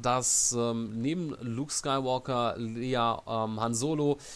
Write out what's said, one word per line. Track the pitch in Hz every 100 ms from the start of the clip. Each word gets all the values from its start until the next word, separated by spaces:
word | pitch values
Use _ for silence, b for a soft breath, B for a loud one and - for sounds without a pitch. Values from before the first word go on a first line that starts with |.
dass, | 123 127 123 - - 120
ähm, | 117 117 113 113
neben | 131 175 156 -
Luke | 120 117 147
Skywalker, | - 147 135 131 127 135 123 117 -
Leia, | 113 113 127 127 117 - -
ähm, | 113 110 107
Han | 117
Solo | 113 143 151 147 139 B